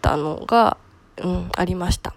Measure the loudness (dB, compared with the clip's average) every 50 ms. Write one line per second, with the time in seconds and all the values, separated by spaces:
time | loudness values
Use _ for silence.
0 | 0 0 0 0 -2 -4 -4 -6 -2 2 4 4 4 4 2 -2 -6 _ -20 -20
1 | _ _ _ -6 -4 -2 -2 -2 -4 -4 -4 -2 -2 -2 -2 -2 0 0 0 -2
2 | -4 -8 -10